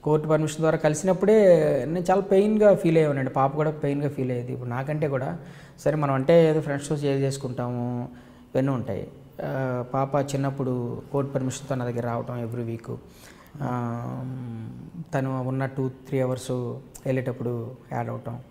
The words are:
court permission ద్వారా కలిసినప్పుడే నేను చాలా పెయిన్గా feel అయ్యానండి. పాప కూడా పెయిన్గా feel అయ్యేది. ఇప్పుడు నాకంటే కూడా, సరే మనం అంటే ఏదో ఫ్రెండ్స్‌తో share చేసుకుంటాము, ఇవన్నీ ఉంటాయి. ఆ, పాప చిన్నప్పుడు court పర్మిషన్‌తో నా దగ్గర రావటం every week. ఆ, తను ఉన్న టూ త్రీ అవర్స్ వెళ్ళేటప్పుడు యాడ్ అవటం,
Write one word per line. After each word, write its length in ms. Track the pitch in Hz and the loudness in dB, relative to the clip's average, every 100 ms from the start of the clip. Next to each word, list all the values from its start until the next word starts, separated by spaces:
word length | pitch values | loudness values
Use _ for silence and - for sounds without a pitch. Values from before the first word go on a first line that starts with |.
court 240 | 151 151 156 | 0 2 4
permission 300 | 156 156 - | 2 0 0
ద్వారా 200 | 160 156 | 0 2
కలిసినప్పుడే 640 | 156 151 185 180 196 220 190 165 151 139 131 | 2 2 0 2 6 8 8 8 6 2 0
నేను 180 | 180 175 | -2 2
చాలా 100 | 190 | 2
పెయిన్గా 540 | 196 196 214 214 208 196 | 4 4 4 6 6 6
feel 220 | 170 160 | 6 4
అయ్యానండి. 340 | 151 135 131 | 4 2 0
పాప 240 | 139 139 151 | 2 2 2
కూడా 160 | 151 | -2
పెయిన్గా 380 | 151 143 143 143 | 0 -2 0 -2
feel 220 | 139 127 | -2 -4
అయ్యేది. 220 | 123 120 | -4 -4
ఇప్పుడు 160 | 123 123 | -6 -6
నాకంటే 380 | 120 139 151 151 | -6 -4 -2 0
కూడా, 300 | 135 139 175 - - - - | -2 -2 -6 -12 -20 -20 -4
సరే 160 | 147 156 | 0 2
మనం 180 | 143 | 2
అంటే 360 | 135 135 170 160 | 2 6 8 8
ఏదో 120 | 156 | 4
ఫ్రెండ్స్‌తో 360 | 151 139 - 147 | 0 -4 -2 -2
share 240 | 143 139 | 0 2
చేసుకుంటాము, 880 | 135 135 123 123 123 120 120 123 127 - - - - 131 | 0 -2 -6 -4 -4 -4 -4 -4 -8 -12 -20 -20 -4 0
ఇవన్నీ 160 | 135 | 0
ఉంటాయి. 360 | 127 101 98 - - - - | 0 -2 -6 -8 -14 -18 -10
ఆ, 440 | 143 135 131 123 123 | -6 -4 -2 -4 -2
పాప 220 | 135 135 143 | -2 0 0
చిన్నప్పుడు 840 | 139 135 139 139 127 123 120 120 - | 0 -2 -2 -2 -2 -2 -4 -8 -4
court 200 | 139 135 | -2 -2
పర్మిషన్‌తో 440 | 135 127 - - 131 | -2 -4 -6 -6 -4
నా 100 | 120 | -4
దగ్గర 200 | 120 120 | -4 -2
రావటం 400 | 117 120 123 113 | -4 -4 -6 -6
every 200 | 120 113 | -6 -6
week. 300 | 113 - 120 - - - - - 143 | -8 -8 -12 -14 -20 -20 -20 -16 -8
ఆ, 320 | 135 123 120 120 123 127 127 131 123 113 113 123 - 175 - | -4 -4 -4 -6 -6 -8 -8 -10 -10 -10 -12 -14 -14 -14 -6
తను 340 | 139 131 131 127 | -4 -2 -4 -4
ఉన్న 180 | 131 135 | -2 -4
టూ 240 | 135 131 | -4 -6
త్రీ 300 | 131 - 135 | -6 -4 -2
అవర్స్ 320 | 127 127 - 127 120 123 - - 135 | 0 -2 -4 -4 -4 -8 -14 -10 -4
వెళ్ళేటప్పుడు 680 | 131 123 120 120 120 113 127 - | -2 -2 -4 -4 -4 -8 -12 -8
యాడ్ 160 | 123 117 | -6 -6
అవటం, 260 | 117 120 - - | -8 -10 -12 -14